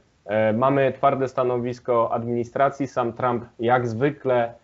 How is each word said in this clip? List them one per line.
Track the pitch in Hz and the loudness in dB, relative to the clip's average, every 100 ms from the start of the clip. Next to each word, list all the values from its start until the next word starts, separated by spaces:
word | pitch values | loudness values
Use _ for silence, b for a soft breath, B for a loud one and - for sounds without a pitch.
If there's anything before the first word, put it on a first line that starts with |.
| _ _ | _ _
e, | - 107 110 | -4 0 2
mamy | 110 131 139 135 | 2 2 2 0
twarde | 123 139 131 131 | 2 0 0 -4
stanowisko | - 123 123 120 123 - 120 117 | -2 -2 -2 -4 -8 -2 0 0
administracji. | 120 117 120 117 - 165 - 139 | -2 -4 -4 -2 2 2 0 -4
Sam | 131 117 | -2 -4
Trump | 117 123 120 117 - | -2 -2 -2 -6 -4
jak | 113 127 120 | 2 2 2
zwykle | 110 143 139 131 123 117 - | -2 -2 -2 0 0 0 -6